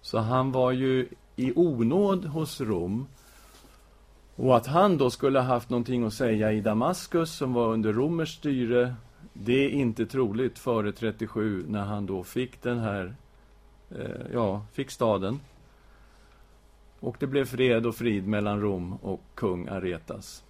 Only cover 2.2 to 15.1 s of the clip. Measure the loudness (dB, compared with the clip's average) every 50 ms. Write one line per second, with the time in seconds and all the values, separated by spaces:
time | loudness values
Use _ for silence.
2.2 | -2 -4 -4 -4 -4 -4 -4 -6 -2 -2 0 0 0 -2 -2 -4 -4 -8 -12 -20
3.2 | -20 -20 -20 -20 -20 -20 -20 -20 -20 -20 -20 -20 -20 -20 -20 -20 -20 -20 -20 -20
4.2 | -20 -20 -10 -2 4 6 6 4 4 2 2 4 4 4 4 4 2 2 0 2
5.2 | 0 2 4 4 2 2 0 -2 -2 -2 -2 -2 0 0 0 0 0 -2 -2 0
6.2 | 0 0 2 2 2 2 2 2 2 2 2 2 2 0 0 -2 -6 -2 0 0
7.2 | 0 0 -2 -4 -4 -2 0 2 2 2 2 2 0 0 2 2 0 0 0 -2
8.2 | -2 -4 -6 -6 -4 -2 0 0 0 2 4 2 2 2 0 -8 -12 -20 -20 -20
9.2 | -20 -20 -16 -8 0 2 4 4 4 2 2 2 0 0 0 0 -4 -2 0 0
10.2 | 0 0 0 0 -2 -2 -4 -4 -2 0 0 0 0 -2 -4 -2 -4 -4 -4 -4
11.2 | -6 -6 -2 -2 0 0 0 -2 -4 -4 -4 -4 -4 -4 -4 -4 -4 -4 -4 -6
12.2 | -6 -6 -4 -4 -4 -4 -6 -8 -4 -4 -2 -2 -2 -2 -2 -2 -4 -6 -10 -14
13.2 | -20 -20 -20 -20 -20 -20 -20 -20 -20 -20 -20 -20 -20 -16 -12 -10 -10 -8 -8 -10
14.2 | -10 -6 -2 -2 0 0 -2 -4 -8 -10 -8 -8 -8 -8 -4 -2 2 2